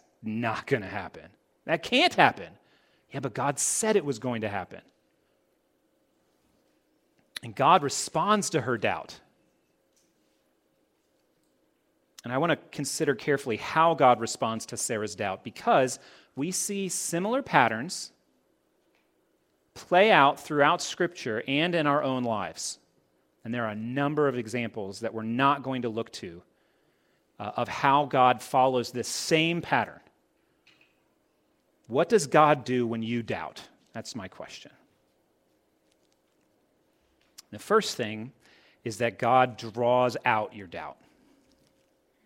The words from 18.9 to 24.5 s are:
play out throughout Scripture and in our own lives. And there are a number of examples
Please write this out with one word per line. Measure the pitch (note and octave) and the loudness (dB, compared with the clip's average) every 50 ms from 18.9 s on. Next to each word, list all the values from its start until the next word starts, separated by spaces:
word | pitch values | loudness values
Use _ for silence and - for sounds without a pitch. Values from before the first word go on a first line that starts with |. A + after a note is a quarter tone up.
| _ _ _ _ _ _ _ _ _ _ _ _ _ _ _ _ - | _ _ _ _ _ _ _ _ _ _ _ _ _ _ _ _ -20
play | - - - F3+ F3+ G3+ A3 | -16 -4 2 4 6 6 8
out | G3+ D#3 C#3 C#3 D3 - | 8 8 8 6 4 0
throughout | - - D3+ D3 C#3+ D3+ E3+ E3+ | -4 -2 2 4 4 4 4 0
Scripture | - - - - F3+ E3+ - - - B2+ G#2+ A2+ - - | -2 -6 -4 -2 -2 -2 -4 -6 -6 -6 -4 -4 -4 -2
and | C3+ C#3+ D#3+ F3+ F3 | 0 0 0 0 0
in | E3+ D3+ | 0 2
our | D3 C#3+ D3 | 2 2 2
own | D3+ C3+ C3 B2+ B2 | 2 0 -2 -2 -2
lives. | A#2+ A2+ G#2 F#2 D#2+ - - - - - - _ _ _ _ _ _ _ _ _ _ _ _ - | -2 -2 -4 -4 -6 -8 -10 -12 -12 -12 -14 _ _ _ _ _ _ _ _ _ _ _ _ -10
And | A2+ A#2 | -6 -4
there | B2 A#2 | -4 -4
are | A2 | -4
a | G#2 | -4
number | G#2+ A2 A#2 B2+ C#3 D3 C#3+ D#3 D3 D3 C#3 | -6 -6 -6 -2 -2 0 0 2 2 2 0
of | B2 | 0
examples | B2 A#2 A2 | -2 -4 -6